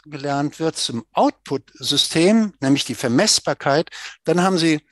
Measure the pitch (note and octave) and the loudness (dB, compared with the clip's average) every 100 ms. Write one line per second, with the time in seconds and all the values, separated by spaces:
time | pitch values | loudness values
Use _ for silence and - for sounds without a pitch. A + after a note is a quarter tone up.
0 | - D3 C#3+ C#3 D3 - D#3+ - - A#2 | -12 -10 -4 -2 -4 -4 -6 -4 -6 -6
1 | - - C4 - - C#3 - - A#2+ C#3+ | -6 0 0 0 -8 -8 -8 -12 -4 -2
2 | - E3 F3 A3+ G#3+ - C3+ C#3 - A#2 | 0 2 4 4 2 -2 0 2 0 -4
3 | B2 A#2+ G#3 - - D3 - C#3+ F3 - | 0 2 2 2 -2 -4 0 0 -2 -8
4 | - - - E3 F#3 F#3 E3 D3+ _ | -18 -10 -2 0 2 2 2 0 _